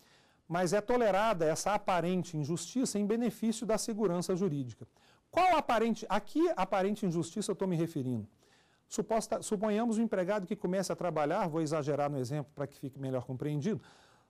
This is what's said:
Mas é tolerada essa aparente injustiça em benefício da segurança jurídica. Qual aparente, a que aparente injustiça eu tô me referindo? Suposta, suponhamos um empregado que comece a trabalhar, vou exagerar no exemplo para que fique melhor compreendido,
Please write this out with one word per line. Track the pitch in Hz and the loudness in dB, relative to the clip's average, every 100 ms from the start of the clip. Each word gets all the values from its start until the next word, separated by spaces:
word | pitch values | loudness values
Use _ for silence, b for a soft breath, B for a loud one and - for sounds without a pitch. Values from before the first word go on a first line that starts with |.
| b b b b - | b b b b -6
Mas | 165 185 | -2 2
é | 202 | 0
tolerada | 208 247 220 185 220 190 | 2 2 4 4 2 2
essa | 156 156 190 | 0 0 0
aparente | 208 - 180 170 185 156 151 | -2 0 0 0 0 -2 -4
injustiça | 139 170 - 254 254 202 | -4 -4 -4 -2 -2 0
em | 202 | 0
benefício | 226 240 - 226 220 202 | 0 -2 -2 -2 -2 -2
da | 214 | -2
segurança | - 214 208 175 170 185 | -2 -2 0 0 0 0
jurídica. | 196 143 123 107 120 b b b _ | 0 -2 -6 -10 -18 b b b _
Qual | - 370 320 | 4 6 6
aparente, | - 233 226 220 - | 4 2 2 0 0
a | 196 | -2
que | - 294 349 320 | 0 2 2 2
aparente | 190 202 190 208 | 2 2 2 0
injustiça | 190 165 160 220 196 | 0 0 -2 -4 -4
eu | 180 | -2
tô | 190 | 0
me | |
referindo? | 165 165 156 127 117 104 b b b b b _ | 0 0 -2 -2 -4 -6 b b b b b _
Suposta, | - - 220 - 220 | -4 0 0 0 -4
suponhamos | - 208 214 208 240 220 | -2 -2 0 2 2 2
um | |
empregado | 226 190 180 214 180 | 2 2 0 0 -2
que | |
comece | 208 180 190 180 | -4 0 0 0
a | 165 | -2
trabalhar, | 175 156 147 185 185 | -2 0 2 0 0
vou | 156 | 0
exagerar | 156 160 139 139 143 | 0 0 0 0 0
no | 143 | -2
exemplo | 123 151 - | -4 -4 -6
para | - 139 | -8 -8
que | - | -8
fique | 139 139 | -12 -8
melhor | 135 131 | -4 -4
compreendido, | 123 127 147 147 156 160 b b b b b | -4 -6 -4 -2 -2 -4 b b b b b